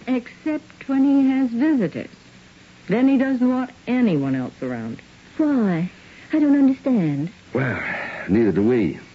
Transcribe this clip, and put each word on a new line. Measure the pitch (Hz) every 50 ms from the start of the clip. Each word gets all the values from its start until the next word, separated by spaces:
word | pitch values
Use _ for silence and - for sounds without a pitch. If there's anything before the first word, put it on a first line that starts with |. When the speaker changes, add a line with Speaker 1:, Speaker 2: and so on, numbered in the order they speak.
| -
Speaker 1:
Except | - 262 247 240 - - - - 311 302 294 - - - - - -
when | 269 269 269
he | 285 277 277 269 262
has | 269 262 269 240
visitors. | 233 233 277 320 311 254 190 156 - 117 - - - - - - - - - - - - - - - - -
Then | - 185 233 262
he | 269 269 240
doesn't | 269 269 269 240 254
want | 247 254 254 254 - - - -
anyone | 220 247 254 240 208 165 143 139 135 131
else | 131 127 - - - 135
around. | 127 123 117 110 113 113 - - - - - - - -
Speaker 2:
Why? | - 311 294 285 254 220 196 175 160 175 180 - - - - - - - - -
I | 311
don't | 302 285 285
understand. | 285 269 262 269 - - 269 254 214 165 151 143 139 151 180 - - - - -
Speaker 3:
Well, | 123 135 127 107 - - - - - - - - - -
neither | - 90 113 117 101 82
do | 92 104
we. | 117 127 117 98 73 - - - - -